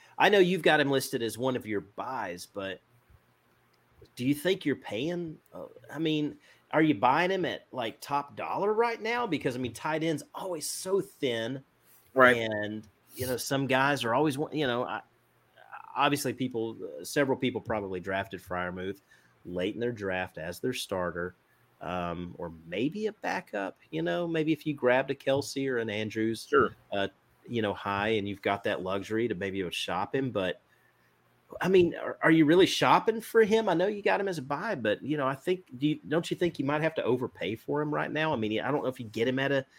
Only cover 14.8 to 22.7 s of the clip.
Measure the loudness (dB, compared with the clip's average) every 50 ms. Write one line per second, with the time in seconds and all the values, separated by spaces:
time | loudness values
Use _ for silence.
14.8 | -2 -4 -6 -8 -10 _ _ _ _ _ _ _ _ _ _ -20 -20 -20 -18 -18
15.8 | -16 -8 -2 2 2 2 2 2 0 -2 -4 -4 -4 -4 -4 -4 -4 -4 -6 -8
16.8 | -12 -12 -10 -12 -10 -4 0 0 2 2 2 0 0 -2 -2 -4 -4 -4 -4 -4
17.8 | -4 -4 -6 -6 -4 -2 -2 -2 -4 -4 -8 -12 -10 -6 -4 -4 -4 -4 -4 -6
18.8 | -6 -8 -8 -10 _ _ _ _ _ _ _ _ -14 -8 -6 -4 -2 -2 -2 -2
19.8 | -4 -4 -4 -4 -4 -4 -2 -2 -4 -6 -8 -10 -10 -10 -8 -6 -4 -4 -4 -4
20.8 | -6 -4 -4 -2 -2 -2 -4 -4 -6 -8 -8 _ _ _ _ _ _ _ _ -14
21.8 | -8 -6 -4 -4 -4 -4 -6 -6 -8 -10 -10 -10 -12 -12 -12 -14 -14 -10